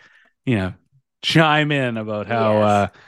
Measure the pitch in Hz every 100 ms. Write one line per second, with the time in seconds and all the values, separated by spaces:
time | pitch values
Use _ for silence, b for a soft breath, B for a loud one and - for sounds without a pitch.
0 | b b b _ 135 110 92 - _ _
1 | _ _ - 160 156 151 151 143 123 113
2 | 107 107 98 117 110 107 104 104 101 b